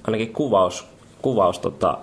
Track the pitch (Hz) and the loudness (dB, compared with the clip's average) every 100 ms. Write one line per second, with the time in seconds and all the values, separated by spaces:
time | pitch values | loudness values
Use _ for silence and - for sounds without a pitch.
0 | - 110 113 - 147 101 95 - - - | -4 -4 -4 -4 0 2 2 -2 -14 -20
1 | - - 139 117 90 87 - - - - | -20 -6 -2 2 2 2 -6 -2 -2 -2